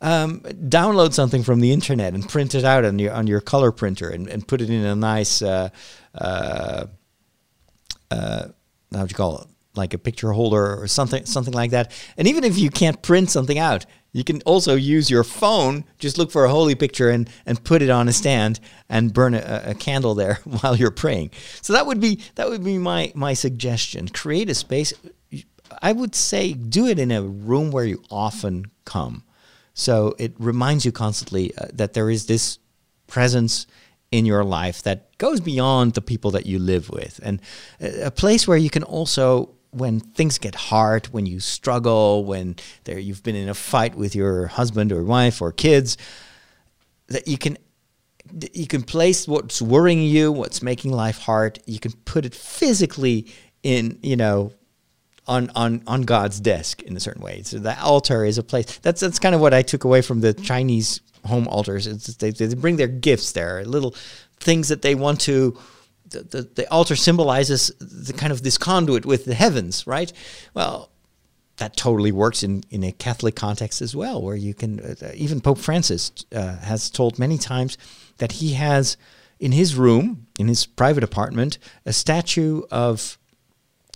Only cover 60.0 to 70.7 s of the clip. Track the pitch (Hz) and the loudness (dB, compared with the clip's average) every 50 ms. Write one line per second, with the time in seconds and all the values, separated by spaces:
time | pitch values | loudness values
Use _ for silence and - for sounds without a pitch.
60 | 123 - 127 117 110 110 104 - - - 127 127 131 127 120 113 107 107 - - | 6 4 2 2 2 2 2 0 -2 -4 -2 0 0 2 2 2 0 -2 -4 -6
61 | - _ _ _ - 104 120 123 117 - - 104 104 98 98 101 101 110 107 107 | -10 _ _ _ -6 -2 0 0 0 0 0 -2 -2 -2 -2 -4 -4 -6 -6 -8
62 | - - 117 - - 107 110 - 113 110 123 127 139 170 175 151 135 120 131 127 | -10 -12 -8 -4 -4 -4 -2 -2 -2 -2 -2 -2 0 0 2 2 0 0 -2 0
63 | - 156 127 - - - - - 85 87 92 92 101 110 127 147 135 123 - - | 2 4 4 4 2 -2 -4 -4 -4 -4 -6 -8 -6 -4 -2 -2 -2 -2 -4 -8
64 | - - - - - _ _ - - 170 165 165 156 139 156 151 - 143 143 135 | -14 -20 -20 -20 -20 _ _ -4 0 2 2 2 2 0 -2 0 2 2 2 2
65 | 139 143 147 135 - 147 139 135 131 123 120 - - - - _ _ _ _ _ | 2 0 0 0 0 0 2 4 2 2 0 -4 -10 -20 -20 _ _ _ _ _
66 | _ - - - - - - 135 123 - _ - 127 - 156 165 170 - 156 127 | _ -18 -16 -16 -14 -12 -12 -12 -12 -10 _ -8 -4 0 2 2 2 2 2 2
67 | - 175 170 175 160 139 127 135 139 139 139 123 - - - - - - - - | 2 4 4 4 4 2 2 2 2 2 2 0 0 -2 -4 -6 -14 -18 -18 -14
68 | 135 131 131 - 151 151 143 123 127 135 123 - - 175 185 180 170 151 131 113 | -12 -12 -8 -4 -4 -4 -2 -2 -2 0 -2 0 0 2 2 2 2 2 2 0
69 | - 131 135 120 - 127 120 113 170 175 156 123 92 87 90 - - - 131 151 | 2 2 0 0 0 -2 0 2 4 4 4 2 -2 -4 -6 -8 -6 -4 -4 -4
70 | 175 170 - - - - - - - - - - 87 85 | -4 -6 -10 -14 -20 -20 -20 -20 -20 -12 -6 -4 -4 -4